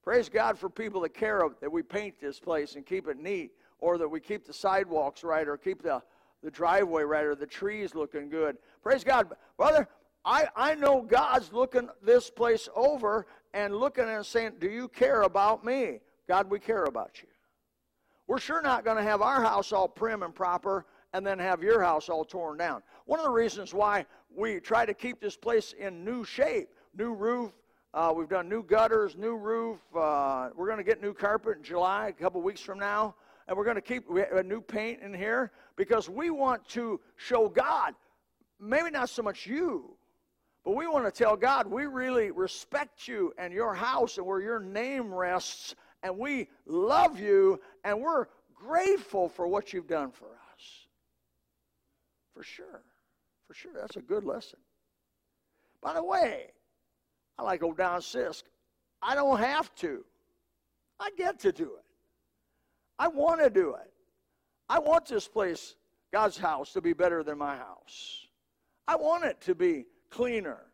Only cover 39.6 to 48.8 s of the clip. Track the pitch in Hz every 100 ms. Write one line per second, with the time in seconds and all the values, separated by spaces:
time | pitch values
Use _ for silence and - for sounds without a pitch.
39.6 | 359 185 123 - _ _ _ _ _ _
40.6 | - 226 330 294 220 - 220 208 240 277
41.6 | 202 233 294 254 254 247 208 160 185 -
42.6 | - 277 294 _ - 226 170 - 175 180
43.6 | 226 185 233 269 226 - 185 190 208 233
44.6 | 190 202 247 277 220 185 180 180 - -
45.6 | - - _ _ 190 190 269 269 190 _
46.6 | - 165 208 285 339 233 208 196 190 185
47.6 | - _ 202 208 294 311 226 _ _ _
48.6 | 214 330